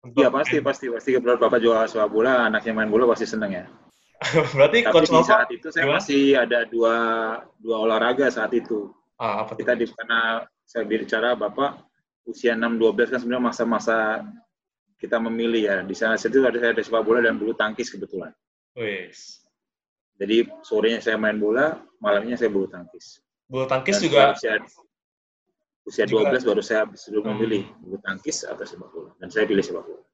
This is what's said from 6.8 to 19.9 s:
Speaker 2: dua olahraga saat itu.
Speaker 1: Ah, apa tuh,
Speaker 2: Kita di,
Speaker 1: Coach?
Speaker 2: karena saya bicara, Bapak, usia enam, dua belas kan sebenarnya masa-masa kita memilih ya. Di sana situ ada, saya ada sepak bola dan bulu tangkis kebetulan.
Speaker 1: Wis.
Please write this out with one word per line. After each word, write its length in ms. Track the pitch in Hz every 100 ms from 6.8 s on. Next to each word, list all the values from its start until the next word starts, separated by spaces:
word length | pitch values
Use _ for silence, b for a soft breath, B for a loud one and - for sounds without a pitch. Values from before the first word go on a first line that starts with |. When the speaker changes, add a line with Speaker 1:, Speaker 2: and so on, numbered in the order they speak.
| 113 117 117 113 113 113 - _
Speaker 2:
dua 220 | 113 113
olahraga 480 | 110 110 117 127 135
saat 240 | 120 110
itu. 400 | 120 - 107 101 - _ _
Speaker 1:
Ah, 280 | 117 101
apa 120 | 110 -
tuh, 80 |
Speaker 2:
Kita 120 | 120 123
di, 120 | 117
Speaker 1:
Coach? 80 | -
Speaker 2:
karena 240 | 113 117 113 117 - _
saya 200 | _ 117
bicara, 460 | 104 110 - 110 117
Bapak, 380 | 120 104 - 139 - _ _ _ _
usia 280 | - 113 117
enam, 240 | 113 117 117
dua 160 | 113
belas 200 | 104 117
kan 80 | 123
sebenarnya 280 | 120 127 120
masa-masa 760 | - 117 113 - 113 110 110 107 - _ _ _ _ _ _
kita 240 | - 117
memilih 420 | 113 113 117 117
ya. 140 | 104 98
Di 120 | 92
sana 240 | 98 113 110
situ 240 | 113 131
ada, 160 | 127 117
saya 160 | 120
ada 80 | 113
sepak 240 | 104 113
bola 160 | 110 120
dan 160 | 117 110
bulu 160 | 104
tangkis 360 | 113 107 110 113
kebetulan. 440 | 101 95 98 82 _ _ _ _ -
Speaker 1:
Wis. 680 | 110 95 90 - - - _ _ _ _ _